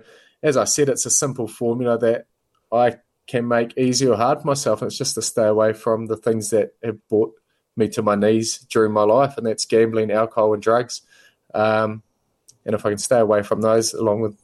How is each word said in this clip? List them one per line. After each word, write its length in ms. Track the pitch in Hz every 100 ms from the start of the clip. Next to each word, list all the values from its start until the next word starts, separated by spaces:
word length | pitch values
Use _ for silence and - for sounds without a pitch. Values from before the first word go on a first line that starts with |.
| - - _ -
as 140 | 151 127
I 80 |
said, 240 | 101 - 139
it's 160 | 120
a 60 | 120
simple 360 | - 143 123 107
formula 520 | - 120 120 120 117
that 300 | 117 117 - _ _ _ -
I 240 | 117 120 - _ _ -
can 200 | 120 120
make 300 | 117 117 131
easy 300 | 127 123 131
or 100 | 107
hard 240 | 123 151
for 60 | 147
myself. 360 | 139 120 107
It's 140 | 107 -
just 180 | 123 113
to 60 |
stay 220 | - 120
away 300 | 107 107 110
from 320 | 107 117 110 110
the 100 | 110
things 320 | 120 110 107
that 240 | 110 98 -
have 240 | 117 110 -
brought 260 | 107 113 - _ _ _ 117
me 120 | 104
to 100 | 113
my 120 | 104
knees 420 | 101 107 113 113 - -
during 220 | 113 107
my 120 | 107
life, 320 | 104 123 139 117
and 100 | 113
that's 200 | 107 -
gambling, 440 | 113 113 113 107
alcohol, 440 | 107 113 113 110
and 80 | 104
drugs. 400 | 110 120 120 - _ _ _ _ _
Um, 500 | 107 110 110 107 110 _ _ _ _ _ _
and 100 | 107
if 120 | 107 107
I 20 |
can 100 | 101
stay 200 | - 120
away 240 | 104 104
from 180 | 101 107
those, 320 | 110 113 113
along 300 | - 110 107
with 160 | 107 -